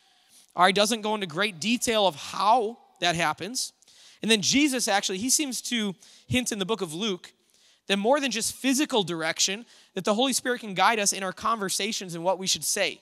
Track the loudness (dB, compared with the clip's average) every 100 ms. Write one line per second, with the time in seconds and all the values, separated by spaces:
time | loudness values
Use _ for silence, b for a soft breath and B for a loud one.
0 | b b b b b 4 4 6 2 0
1 | -2 -4 -4 -2 -4 -2 -2 -2 0 2
2 | 2 0 -10 -2 4 4 2 -6 _ -2
3 | 0 2 0 -2 -6 -6 -8 _ B B
4 | B B 2 2 4 2 2 0 0 0
5 | 0 -4 0 0 0 -6 -4 -2 -2 -6
6 | B B B -2 -2 -4 -4 -4 -4 -4
7 | -4 -4 -8 _ b b b b -2 0
8 | 4 2 2 -2 -4 -2 0 2 2 0
9 | 0 -2 -4 0 0 -2 -10 b b -6
10 | 0 2 2 0 -2 -4 -4 2 4 4
11 | 0 -2 -4 -4 -2 -2 -2 -2 -4 -6
12 | -8 -4 -2 0 0 -2 -2 0 -2 -2